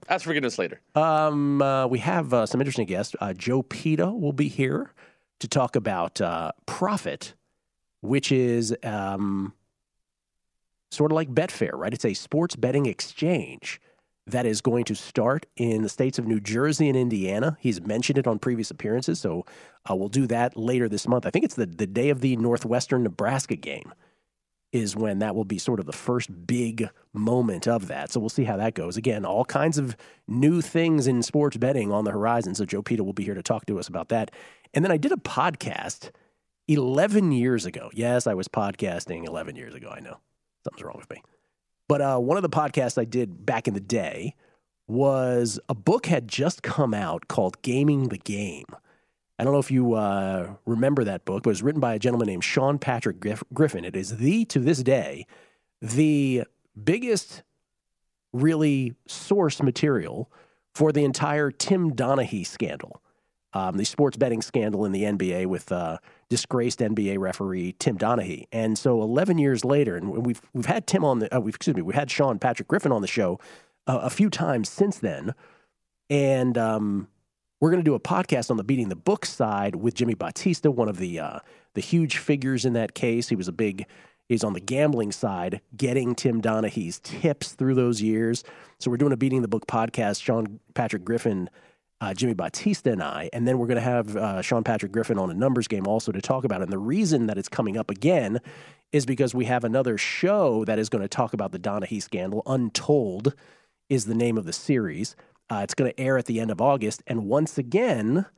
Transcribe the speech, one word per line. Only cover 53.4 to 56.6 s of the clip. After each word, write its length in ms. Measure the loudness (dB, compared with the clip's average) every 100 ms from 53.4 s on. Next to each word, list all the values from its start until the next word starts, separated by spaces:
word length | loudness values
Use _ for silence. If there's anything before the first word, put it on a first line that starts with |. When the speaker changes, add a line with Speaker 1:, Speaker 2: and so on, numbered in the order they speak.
| -4
Speaker 2:
Griffin. 320 | 2 2 0
It 120 | -6 -6
is 220 | -6 0
the, 260 | 2 2
to 160 | 2 2
this 240 | 2 2
day, 420 | 2 2 0 -8 -14 -20 _ _ _ _
the 640 | -2 2 4 4 2 0 -2 _